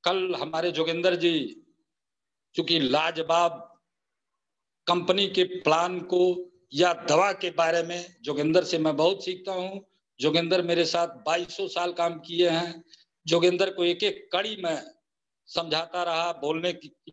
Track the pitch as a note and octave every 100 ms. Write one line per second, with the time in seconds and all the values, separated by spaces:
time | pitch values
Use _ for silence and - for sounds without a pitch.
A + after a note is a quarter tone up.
0 | F3 F#3+ F#3 D3+ D3+ D#3+ E3+ D#3+ E3 D#3+
1 | F#3 F3 E3+ D#3+ A#2 - _ _ _ _
2 | _ _ _ _ _ - E3 E3 C3+ C#3+
3 | D#3+ E3 D#3+ E3 E3+ - - _ _ _
4 | _ _ _ _ _ _ _ _ - F3
5 | E3+ F#3+ G3 F#3 F3+ - D3 D#3+ F3+ F3+
6 | - F3+ F3+ F3+ - _ _ C#3 F3 E3+
7 | E3+ D3+ G3 F#3+ F#3 D#3+ E3 E3+ E3 F3
8 | F3 _ D3 C#3+ D3+ E3+ E3 E3+ D#3 C#3+
9 | E3 F#3+ - F#3 - F#3 F#3 G3 - _
10 | _ _ C#3+ D#3+ E3+ F#3 E3+ E3+ E3 E3+
11 | E3+ - D3+ E3+ F3 - G3 F3 F3 F3
12 | E3+ E3 E3+ E3+ F3 E3 F3 E3 - -
13 | _ _ D#3 E3+ F3 F3+ G3 F#3+ F3 F3
14 | G#3 - - F3 G#3+ G#3 E3+ D3+ G#2+ _
15 | _ _ _ _ _ - E3 D#3 E3 F3+
16 | E3+ E3 F3 E3 C#3+ D#3+ F3+ E3+ D3+ _
17 | -